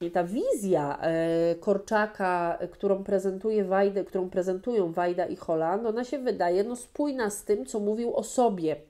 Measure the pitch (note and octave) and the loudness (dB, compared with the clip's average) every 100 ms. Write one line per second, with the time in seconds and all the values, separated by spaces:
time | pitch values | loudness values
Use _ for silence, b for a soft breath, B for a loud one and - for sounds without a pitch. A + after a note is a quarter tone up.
0 | E3+ F3+ F3 A#3+ B4+ D4+ G3 D#3+ C#3+ - | -2 0 0 -2 0 0 2 2 2 -2
1 | D#3+ E3 E3 E3 E3+ E3 G#3+ G3+ - G#3+ | 0 2 2 2 2 2 0 0 2 0
2 | G#3+ - F#3 F3+ E3+ E3 F3 - G3+ F#3+ | 0 0 0 0 0 -2 -6 -2 0 0
3 | G3 G3 F#3+ F#3+ A3 G#3+ F#3 F#3+ G3+ G3 | 0 0 0 -2 0 0 2 2 2 0
4 | F#3 F#3+ F#3 G3 F#3 F#3 B3 A3+ E3+ E3 | -2 -4 -2 0 0 -2 0 0 0 0
5 | F3+ F3 F3 - - D#3+ E3 G3+ A#3 A3 | 0 0 -2 -4 -2 0 2 0 -2 -4
6 | B3 C#4+ B3+ F#3 F3 F3+ A3 B3 - - | -4 -2 -2 0 2 2 0 -6 -8 -4
7 | D4 C4 G#3 G3+ - G#3 C4 G#3+ G#3 A3 | -2 0 -2 -2 -2 -2 0 -2 0 0
8 | A#3 - G#3+ - A#3+ F#3 D#3+ D3 | 0 -2 -2 2 2 2 -2 -4